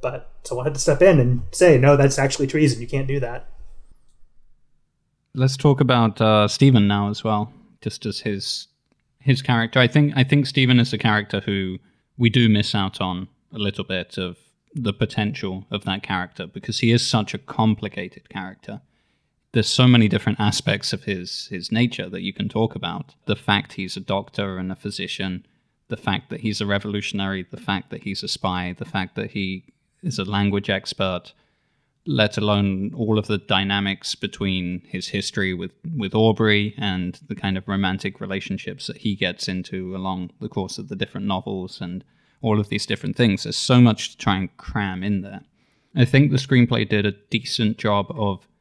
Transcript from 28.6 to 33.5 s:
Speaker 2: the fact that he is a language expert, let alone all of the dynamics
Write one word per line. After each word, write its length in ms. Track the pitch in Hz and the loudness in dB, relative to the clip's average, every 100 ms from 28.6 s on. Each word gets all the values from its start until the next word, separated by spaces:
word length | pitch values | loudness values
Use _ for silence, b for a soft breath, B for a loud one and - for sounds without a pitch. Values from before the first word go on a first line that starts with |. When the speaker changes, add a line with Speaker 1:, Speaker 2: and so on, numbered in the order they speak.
| 90 90 | -4 -8
Speaker 2:
the 80 | |
fact 300 | - 98 90 | -6 -6 -6
that 160 | - 107 | -6 -6
he 340 | 107 95 92 - _ _ _ | -4 -4 -6 -12 _ _ _
is 160 | 180 113 | -8 -6
a 60 | |
language 440 | 95 101 101 101 - | -2 0 2 0 -2
expert, 640 | 95 - - 95 90 - _ _ _ _ _ _ _ - | -4 -4 -4 -4 -4 -10 _ _ _ _ _ _ _ -4
let 320 | 131 107 - | 0 0 0
alone 520 | 104 101 101 95 101 | 0 2 2 0 -6
all 240 | - 110 107 | -4 0 0
of 80 | 101 | 0
the 100 | 104 | -6
dynamics 760 | - | -2